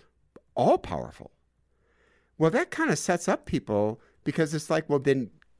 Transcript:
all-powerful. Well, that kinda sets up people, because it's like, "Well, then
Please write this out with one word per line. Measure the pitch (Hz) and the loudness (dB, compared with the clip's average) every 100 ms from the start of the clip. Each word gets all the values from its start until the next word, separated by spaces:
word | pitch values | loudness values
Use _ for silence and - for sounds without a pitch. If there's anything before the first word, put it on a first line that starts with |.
| _ _ _ - _ | _ _ _ -20 _
all-powerful. | - 147 349 - 78 60 - - _ _ _ _ _ _ _ _ _ _ - | 0 2 2 0 -8 -8 -14 -20 _ _ _ _ _ _ _ _ _ _ 0
Well, | 160 | 2
that | 233 359 | 2 -2
kinda | - 320 165 | -2 0 0
sets | - 175 - | 0 -2 0
up | - | -4
people, | - 147 - 104 107 117 _ _ | -2 -6 0 0 0 -2 _ _
because | - 156 156 | -6 -2 -2
it's | 156 - | -2 -2
like, | 160 156 | -2 0
"Well, | 143 | 0
then | 135 135 117 - _ | 2 2 0 -10 _